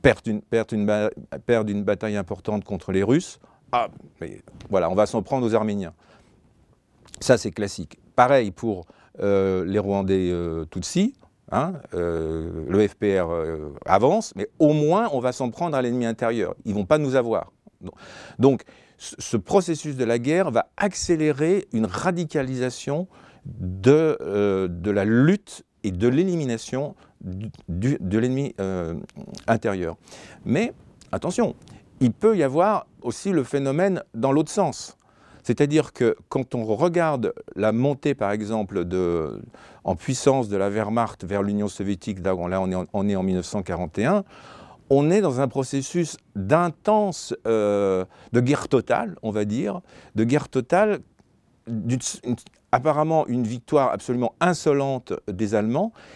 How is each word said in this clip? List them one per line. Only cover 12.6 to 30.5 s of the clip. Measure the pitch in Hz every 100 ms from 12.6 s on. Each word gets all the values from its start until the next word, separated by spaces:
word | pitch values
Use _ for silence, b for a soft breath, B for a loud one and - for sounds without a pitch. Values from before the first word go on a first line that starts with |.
| 69
le | 98 104
F |
P | - 104 95
R, | 85
euh, | 85 80 80 76 69
avance, | - 95 127 214 - -
mais | 104 -
au | 151
moins, | 151 147 185 233
on | 139
va | 123
s'en | 123 123
prendre | - 170 139
à |
l'ennemi | 123 123 117
intérieur. | 113 117 117 90 -
Ils | -
vont | 104 95
pas | 156
nous | 143 131
avoir. | 120 101 - _ - _ 92 - B B B B
Donc, | 131 131 - b b b
ce, | - -
ce | - 113
processus | - 196 175 156 151 135
de |
la | 113 120
guerre | 123 170 175
va | 113 - -
accélérer | 202 - - 165 151 135 160 196 -
une | 117 107
radicalisation | 95 180 175 160 151 131 127 123 - - 147 185 B B B -
de, | - 92 92 101 151 160 -
euh, | 80 101 101 95 92
de | 87 104
la | 101
lutte | 101 117 147 202 - - - _
et | 101
de | 90 117
l'élimination | 135 190 170 135 113 - 131 147 - b b
du, | 92 92 110 - -
du, | 85 120 139
de | 92 104
l'ennemi, | 123 131 143 -
euh, | 95 92 82 85 - - - - -
intérieur. | 117 110 98 82 - B B B B
Mais | 101